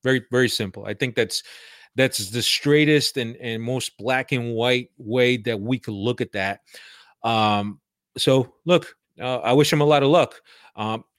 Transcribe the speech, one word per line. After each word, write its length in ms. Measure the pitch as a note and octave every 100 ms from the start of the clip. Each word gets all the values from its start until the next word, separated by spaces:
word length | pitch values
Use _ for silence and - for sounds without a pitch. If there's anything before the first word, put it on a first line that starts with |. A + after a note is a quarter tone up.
Very, 200 | C3 C3 -
very 200 | B2 B2+
simple. 360 | - G#2 G2 G2+
I 80 |
think 220 | G#2 B2+ A2+
that's, 260 | A2 - - - - - _ -
that's 340 | C3 - F#2+
the 120 | A#2
straightest 760 | A2 - C#3+ D3 D3+ D3+ C3 -
and, 220 | A#2 A#2+
and 260 | B2 A2+
most 340 | A#2 B2+ - -
black 360 | G#2+ C3 C3
and 200 | C3 A#2+
white 360 | A2+ A#2+ B2 B2 -
way 400 | A2+ B2 B2 B2
that 240 | A2+ A2+
we 180 | G#2+ B2+
could 140 | -
look 260 | G2+ G#2+ A#2+
at 140 | B2
that. 260 | G2+ F#2+ G2+ _ - - - _ _
Um, 560 | A2+ A2+ G#2+ G#2 G#2 G2 _ _ _ -
so, 360 | - C3 B2 _ E3
look, 300 | F3 - - _ -
uh, 180 | B2+ B2+
I 140 | A2+
wish 200 | C3 D3
him 80 | D#3
a 40 | D3
lot 180 | D3
of 60 | C#3
luck. 320 | E3+ C3 - _ - _ -
Um, 300 | G#2+ A2 -